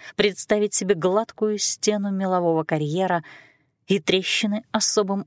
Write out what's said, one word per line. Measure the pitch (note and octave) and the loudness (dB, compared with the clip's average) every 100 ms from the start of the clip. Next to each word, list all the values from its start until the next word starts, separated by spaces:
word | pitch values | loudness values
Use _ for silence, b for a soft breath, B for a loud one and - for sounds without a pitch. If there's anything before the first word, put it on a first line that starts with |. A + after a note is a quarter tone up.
| B B | B B
представить | G3+ F3+ - G#3 G#3 | 0 2 0 2 2
себе | - F#3 | 0 0
гладкую | E3+ F3+ G3+ A3+ - G#3+ G#3 | 2 2 2 -2 -2 -2 0
стену | - - G#3+ G#3 G3+ | -2 0 0 0 -2
мелового | F#3+ F#3+ F#3 E3+ D#3+ | -2 0 2 2 0
карьера | D#3 D#3 D3 E3+ F#3+ E3+ B B B B B _ - | 0 -2 -2 -2 0 -2 B B B B B _ -2
и | G3 | -2
трещины | - F#3 F#3 - G#3+ G#3 - | 0 -2 0 -2 -2 -4 -4
особым | A3 - - G3 G3 | -2 0 2 0 -2